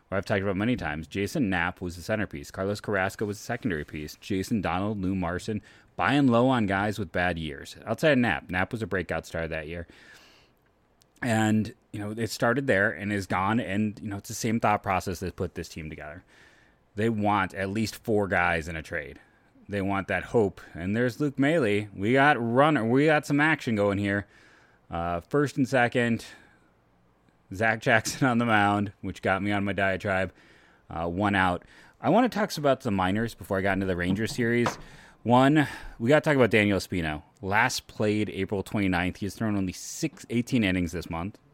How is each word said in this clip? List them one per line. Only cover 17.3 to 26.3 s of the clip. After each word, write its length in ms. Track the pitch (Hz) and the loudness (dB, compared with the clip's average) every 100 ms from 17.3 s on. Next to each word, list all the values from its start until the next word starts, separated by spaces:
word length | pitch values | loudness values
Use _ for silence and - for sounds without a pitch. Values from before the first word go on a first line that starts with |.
| 101 92 | 2 0
at 160 | 98 98 | -2 -4
least 260 | 107 110 - | -2 -4 -4
four 300 | - 104 98 | 0 0 2
guys 420 | 92 87 85 78 | 2 2 2 -2
in 80 | 80 | -8
a 60 | |
trade. 380 | - 85 71 - _ _ _ _ - | -8 -8 -10 -14 _ _ _ _ -8
They 120 | 101 | -4
want 280 | 95 98 90 | -2 -2 -2
that 160 | 92 | -4
hope. 360 | 80 120 101 - - | 0 2 2 -2 -16
And 220 | - 90 110 | -8 -4 0
there's 240 | 123 117 | -2 0
Luke 180 | 147 131 | -2 0
Maile. 480 | 139 170 110 104 107 | 2 2 2 0 -2
We 180 | 95 101 | -4 2
got 240 | 135 143 131 | 4 4 4
runner. 460 | 117 123 151 147 | 2 4 4 4
We 220 | 113 131 156 | 2 4 4
got 180 | 151 | 4
some 160 | - 143 | 2 2
action 360 | 156 151 - 107 | 2 2 0 2
going 220 | 101 98 | 2 2
here. 280 | 101 101 - _ - _ _ _ - | 0 0 -4 _ -20 _ _ _ -10
Uh, 300 | 85 85 87 | -6 -2 -4
first 360 | - 143 139 - | -2 0 0 0
and 100 | 123 | 2
second, 580 | 131 120 127 120 113 - | 2 2 2 2 0 -4